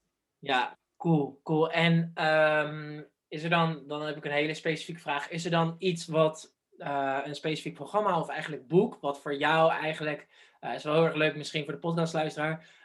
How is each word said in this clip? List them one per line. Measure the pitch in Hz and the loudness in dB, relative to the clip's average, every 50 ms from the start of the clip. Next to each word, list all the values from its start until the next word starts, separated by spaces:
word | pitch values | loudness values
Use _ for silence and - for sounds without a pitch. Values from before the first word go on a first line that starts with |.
| _ _ _ _ _ _ _ _ | _ _ _ _ _ _ _ _
Ja, | - 139 135 127 123 - - - _ _ _ - | -4 0 0 0 0 -2 -6 -12 _ _ _ -4
cool, | - 175 165 151 139 131 - - _ | 2 2 4 4 2 0 -6 -10 _
cool. | - 160 151 160 160 | -2 2 2 2 2
En, | 170 170 165 170 165 165 165 165 - | 2 2 4 4 4 4 2 0 -2
ehm, | - 165 156 156 156 156 151 151 151 147 147 151 156 151 151 151 151 147 - _ _ _ _ | -2 0 2 4 6 6 4 4 2 0 -2 -4 -8 -10 -10 -12 -12 -14 -16 _ _ _ _
is | - 156 151 | -10 -8 -2
er | 170 | 0
dan, | 170 170 165 165 156 143 131 139 | 2 4 4 2 0 -4 -8 -8
dan | 147 151 | -8 -6
heb | 151 151 147 156 | -6 -6 -6 -6
ik | - | -6
een | 147 | -2
hele | 147 147 147 156 156 | 0 0 0 0 -2
specifieke | 156 - 170 160 151 - - 170 - | -4 -4 -4 -4 -4 -6 -10 -14 -10
vraag. | - 151 143 143 - - | -6 -4 -4 -4 -4 -6
Is | 175 170 170 | -8 -6 -2
er | 180 | 0
dan | 165 170 165 165 165 - | 2 2 2 2 0 -2
iets | - 190 175 - - - | -2 -2 -2 -2 -4 -2
wat, | 160 160 160 156 156 - - - _ _ _ _ _ - | 2 4 4 4 2 -2 -10 -20 _ _ _ _ _ -12
eh, | 180 147 143 139 139 135 135 135 139 | -8 -4 -2 -2 -2 0 -2 -2 -4
een | 147 147 | -6 -8
specifiek | - - 160 156 151 - 160 165 | -6 -4 -4 -4 -4 -6 -8 -10
programma | - 147 - - 208 214 202 180 165 | -10 -10 -4 -2 0 0 2 0 0
of | 147 139 | 0 -2
eigenlijk | 131 147 165 165 151 131 127 120 | -4 -6 -6 -8 -8 -10 -4 2
boek, | 156 175 214 233 - - | 4 4 4 2 0 -4
wat | - 143 139 - | -4 -4 -4 -4
voor | - 151 143 | -6 -6 -4
jou | 139 143 147 160 160 160 165 | 0 2 4 4 6 6 6
eigenlijk, | 160 - 151 156 160 160 156 151 151 147 - _ _ - - - _ _ | 4 2 -2 -4 -4 -4 -4 -4 -4 -6 -8 _ _ -20 -20 -20 _ _
eh, | - - 120 | -10 -8 -8
is | 131 - | -6 -2
wel | 151 151 | 0 4
heel | 160 165 | 4 4
erg | 160 165 | 4 4
leuk | 151 156 156 147 | 2 2 0 0
misschien | 151 147 - - 156 147 | -2 -6 -6 -6 -4 -4
voor | - 151 | -6 -6
de | - | -6
podcastluisteraar, | - 170 165 170 165 156 - 160 156 156 151 156 151 156 160 165 - - - _ _ | -4 -4 -2 0 0 0 0 -2 -2 -2 -2 -2 -4 -4 -4 -6 -10 -16 -20 _ _